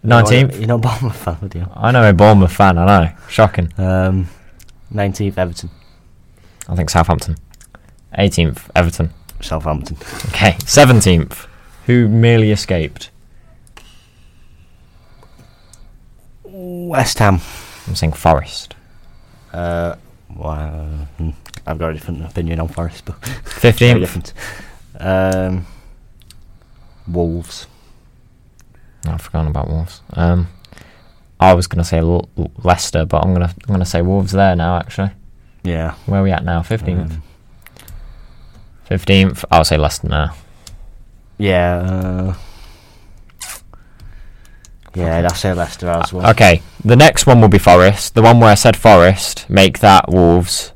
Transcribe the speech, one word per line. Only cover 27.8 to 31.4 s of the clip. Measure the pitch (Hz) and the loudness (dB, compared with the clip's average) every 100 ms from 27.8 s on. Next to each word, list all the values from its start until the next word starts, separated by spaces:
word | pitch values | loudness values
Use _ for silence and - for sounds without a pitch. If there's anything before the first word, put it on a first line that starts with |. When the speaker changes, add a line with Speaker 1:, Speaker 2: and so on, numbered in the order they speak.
| _ _ _ _ _ _ _ _ _ _ - _ 78 | _ _ _ _ _ _ _ _ _ _ -20 _ -10
Speaker 2:
I've | 80 | -10
forgotten | - 80 78 | -8 -6 -6
about | 73 78 | -6 -6
Wolves. | 78 85 - - | -6 -8 -14 -14
Um, | - 85 87 87 - _ - - _ - _ _ | -2 0 0 -2 -10 _ -20 -20 _ -20 _ _
I | _ | _